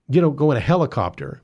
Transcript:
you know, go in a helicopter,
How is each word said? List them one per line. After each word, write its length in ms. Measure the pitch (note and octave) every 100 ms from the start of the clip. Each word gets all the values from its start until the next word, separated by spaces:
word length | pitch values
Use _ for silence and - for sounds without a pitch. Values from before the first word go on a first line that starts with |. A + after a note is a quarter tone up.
| -
you 120 | C#3+
know, 80 | E3
go 220 | D3 D3+
in 60 | B2
a 40 |
helicopter, 800 | G2+ F3+ D3+ - F2+ - C#2 -